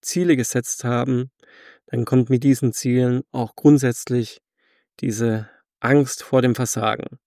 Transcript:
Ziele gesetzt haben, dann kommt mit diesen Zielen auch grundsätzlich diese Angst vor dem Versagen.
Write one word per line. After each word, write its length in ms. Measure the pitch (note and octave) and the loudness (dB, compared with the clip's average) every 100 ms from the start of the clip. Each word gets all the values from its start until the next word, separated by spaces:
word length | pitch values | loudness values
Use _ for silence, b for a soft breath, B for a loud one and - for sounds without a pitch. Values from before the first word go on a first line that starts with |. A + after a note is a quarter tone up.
Ziele 360 | - F3+ F3 C#3 | -6 -2 0 0
gesetzt 480 | A#2 B2+ A#2+ - B2 | 0 -4 -6 -8 -4
haben, 440 | B2 B2 B2 C3 _ b b b b b | -2 -2 -2 -4 _ b b b b b
dann 180 | A#2+ A#2 | -6 0
kommt 240 | C3 A#2+ | 2 2
mit 160 | C3 C#3 | 2 2
diesen 260 | C3 B2+ | 2 0
Zielen 500 | - B2+ B2 B2 B2 - | -2 -2 0 0 -2 -4
auch 240 | B2+ A2+ - | -6 -6 2
grundsätzlich 800 | D3 D3 B2+ A#2 - B2 A2 - _ _ _ _ _ _ | 4 6 2 -4 -4 -4 -4 -10 _ _ _ _ _ _
diese 480 | - G#2+ A#2 A2 G#2+ b _ _ | -6 -2 -2 -2 -6 b _ _
Angst 420 | A#2 C#3 C3+ - | 2 2 2 -6
vor 180 | - C3 | 0 2
dem 140 | B2+ A#2+ | 2 0
Versagen. 640 | B2 - A2 G#2+ - C3+ | -2 -2 -4 -4 -8 -16